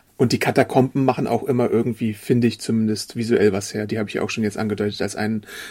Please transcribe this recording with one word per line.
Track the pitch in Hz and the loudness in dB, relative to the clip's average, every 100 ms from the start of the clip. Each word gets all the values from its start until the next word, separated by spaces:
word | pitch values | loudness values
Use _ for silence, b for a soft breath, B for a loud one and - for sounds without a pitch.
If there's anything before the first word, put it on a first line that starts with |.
| _ - | _ 0
Und | 123 | 2
die | - | 2
Katakomben | - 135 127 135 135 139 131 | 2 2 4 4 2 2 0
machen | 127 - | 0 0
auch | 117 | -2
immer | - 123 117 | 0 0 2
irgendwie, | 113 120 113 113 | 2 0 -2 -4
finde | 101 - 120 117 | -4 0 2 2
ich | - | 0
zumindest, | - 113 110 107 - 117 | -2 0 2 -2 -6 -6
visuell | 110 113 104 | 0 4 4
was | 95 - | 2 -4
her. | 107 107 | -6 -4
Die | 110 | -4
habe | 104 | -4
ich | - | -4
auch | 107 | -4
schon | - | -2
jetzt | 107 - | -4 -2
angedeutet | 110 104 104 98 | -4 -2 -4 -2
als | 98 - | -6 -4
einen | 107 110 B B B | -4 -4 B B B